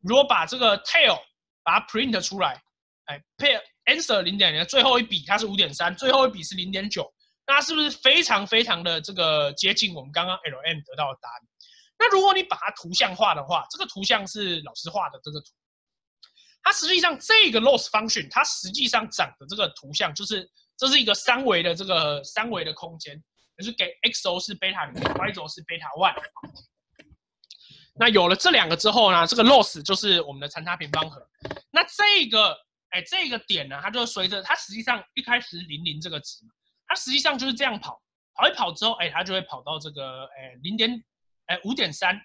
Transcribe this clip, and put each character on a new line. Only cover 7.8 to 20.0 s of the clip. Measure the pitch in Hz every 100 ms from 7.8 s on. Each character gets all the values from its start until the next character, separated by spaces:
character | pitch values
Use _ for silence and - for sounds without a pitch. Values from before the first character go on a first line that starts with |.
是 | 294
非 | - 262 311
常 | 339 214 202
非 | 226
常 | 233 175
的 | 170 165
这 | 156
个 | 185 165 156 143
接 | 147 185
近 | 202 208
我 | 165
们 | 135
刚 | 151 180
刚 | 185
L | 160 131
M | 156 160 147
得 | 135
到 | 143
的 | 135
答 | 123
案？ | 120 _ _ - _ _ _
那 | 466
如 | 392
果 | 392
你 | 381
把 | 370 -
它 | 185
图 | - 170
像 | 180 226
化 | 180 202 156
的 |
话， | 139 170 -
这 | -
个 | 381
图 | -
像 | 196 226 196
是 | 214 196 170
老 | 143 -
师 | 165
画 | 165 165
的 | 131
这 | 151
个 | 151
图， | - _ _ _ _ _ _ _ - _ _ _
它 | 359
实 | 403 311
际 | 359
上 | 349 294
这 | - 440 381
个 | 226
loss | 233 269 -
function， | 214 220 220 143
它 | 240 294
实 | - 185
际 | 226 247
上 | 233 220
长 | - 147 -
的 | 139
这 | 208
个 | 180 -
图 | 170
像 | 151